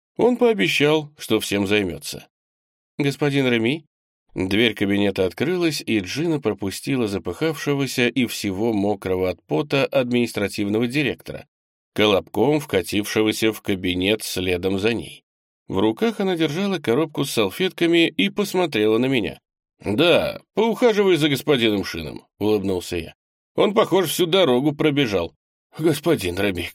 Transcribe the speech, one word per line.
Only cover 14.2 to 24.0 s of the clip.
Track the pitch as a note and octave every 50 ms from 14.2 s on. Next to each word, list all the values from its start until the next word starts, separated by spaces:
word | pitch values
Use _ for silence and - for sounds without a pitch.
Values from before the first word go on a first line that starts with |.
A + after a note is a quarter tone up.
| -
следом | - - F#2+ F#2 F#2 F2+ F2 F2+ F#2+ G2 F#2+
за | G2 A2+ A#2+
ней. | G2+ D2 - - - _ _ _ _ _ _ _ _ _ -
В | - F#2+
руках | G2+ A2 A2+ - A3 A#3 A3 -
она | G3 F#3+ F#3
держала | D#3+ D#3+ D3+ C#3+ F3 G3+ G3+ F#3+ E3+
коробку | D3 - A2+ C3+ D#3+ D3+ - D3+ C#3+
с | C#3
салфетками | - A#2+ G#2+ F#2+ - - F#3 F#3 - - E3 E3 E3+ E3+ E3 -
и | - - F#3+ G3
посмотрела | - - G3+ G3 - F#3 F3+ D#3+ C#3+ A2 G#2+ G#2+ A2 A2+
на | B2
меня. | C3+ C3+ B2 G2 D2+ C2+ - _ _ _ _ _ _ _ _ -
«Да, | - G#2 A2 D#3+ F3 D3+ A2+ E2+ C2+ G#1+ - _ _ -
поухаживай | F#3+ A3 A#3 G#3 - B3+ A#3+ A3 G3 G3+ F#3+ F3+
за | D3+ D3+ D#3
господином | C#3 B2 - D3+ D3 B2+ A#2 A2 G#2 G2 F2+
Шином», | - - E2 D#2+ D2 A#1 - - _ _ -
улыбнулся | G#2 G#2+ G#2+ G#2 F#2 G2 F#2+ F2+ - - A#2 A2
я. | - - - _ _ _ _ _ _ _ _
«Он, | - F#3 G#3+ G3
похоже, | A3+ G3+ - D#3 F#3+